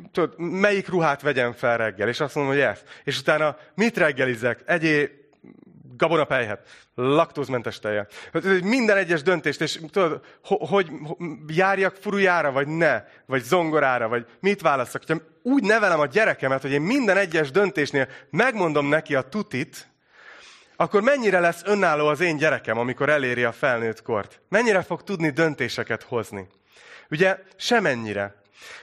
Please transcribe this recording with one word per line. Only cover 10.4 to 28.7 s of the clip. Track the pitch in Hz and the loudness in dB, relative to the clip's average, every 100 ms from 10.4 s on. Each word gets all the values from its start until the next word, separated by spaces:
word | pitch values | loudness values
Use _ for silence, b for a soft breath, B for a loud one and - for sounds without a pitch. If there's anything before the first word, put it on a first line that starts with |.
ho-, | - 196 143 | -4 -4 0
hogy, | 196 165 160 | 0 0 -6
ho-, | 151 160 170 147 151 | -12 -10 -10 -10 -4
járjak | 160 190 196 190 - | 0 2 2 -2 -4
furujára, | 208 202 190 175 147 | -4 0 2 2 0
vagy | 131 143 | -2 -2
ne, | 160 160 117 B B - | 0 2 0 B B -6
vagy | 131 | -4
zongorára, | 117 180 160 151 139 123 113 | 0 0 2 2 2 2 0
vagy | 120 117 b | -4 -6 b
mit | 190 202 | -2 2
válasszak. | 160 139 117 - - | 2 2 -2 -6 -4
Ha | 165 - _ | -4 -6 _
úgy | 247 277 | -2 0
nevelem | 196 226 202 160 | 2 4 4 2
a | 143 | 2
gyerekemet, | 135 214 139 135 131 | 2 2 0 -2 -2
hogy | 139 | 0
én | 143 | 0
minden | 165 277 226 185 | 0 0 2 2
egyes | 190 160 143 | 2 0 0
döntésnél | 147 202 156 143 143 127 B B | 2 0 0 0 0 -2 B B
megmondom | 156 254 220 170 147 143 | 0 0 0 0 0 2
neki | 156 156 | 0 0
a | 135 | -4
tutit, | 123 214 196 123 - - - _ B B B B B B B - | -2 -6 -6 -8 -8 -14 -20 _ B B B B B B B -4
akkor | 160 202 | 0 2
mennyire | 226 285 220 185 | 2 2 2 2
lesz | 175 165 | 2 0
önálló | 196 208 180 151 151 | 0 2 2 4 2
az | 147 | 2
én | 175 151 | 0 2
gyerekem, | 156 127 - 113 | 0 0 -2 -2
amikor | 120 123 139 | -2 -2 2
eléri | 147 127 120 | 2 0 0
a | 120 | -2
felnőtt | 113 143 117 113 110 | 0 0 0 -2 -6
kort? | - 107 98 - _ | -4 -4 -4 -14 _
Mennyire | 202 240 190 | 0 2 0
fog | - 175 | 0 -6
tudni | - 190 156 | -6 -2 -2
döntéseket | 135 165 135 120 - 113 113 | 0 0 0 -4 -4 -4 -6
hozni? | - 120 107 98 95 _ B B B B B | -4 -6 -6 -10 -14 _ B B B B B
Ugye, | 151 190 190 - - | 0 0 0 -8 -12
semennyire. | - 240 180 120 110 101 101 - _ B B | 0 2 2 -2 -4 -4 -6 -10 _ B B